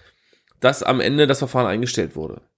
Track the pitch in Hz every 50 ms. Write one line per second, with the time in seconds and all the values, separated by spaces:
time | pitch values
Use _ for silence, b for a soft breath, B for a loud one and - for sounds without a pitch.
0 | _ _ _ _ _ _ _ _ _ _ _ - - 127 139 - - - 131 127
1 | - 113 139 147 147 139 139 - 143 123 - 127 123 98 92 110 123 123 - 117
2 | 87 78 - 78 78 - - - - _ _